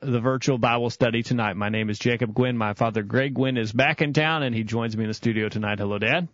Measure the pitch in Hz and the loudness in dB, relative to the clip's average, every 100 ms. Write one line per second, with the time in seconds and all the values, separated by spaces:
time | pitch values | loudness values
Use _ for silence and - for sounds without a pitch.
0 | 143 120 120 131 143 127 120 120 120 - | -2 0 2 0 0 2 2 2 0 2
1 | 123 113 117 123 107 92 104 110 107 104 | 2 2 0 0 0 -2 -2 -2 -2 0
2 | 123 120 117 113 127 120 107 101 117 110 | 0 0 -2 0 0 0 -2 0 0 0
3 | 104 123 139 127 131 123 110 113 139 160 | -2 0 0 0 0 0 -2 2 2 4
4 | 147 143 156 160 135 113 110 113 117 107 | 0 2 2 0 0 -2 -2 -2 -2 -2
5 | 110 110 120 110 107 107 104 104 101 104 | -4 -2 0 0 0 -2 -2 -2 -2 -2
6 | 110 160 170 | 0 0 -2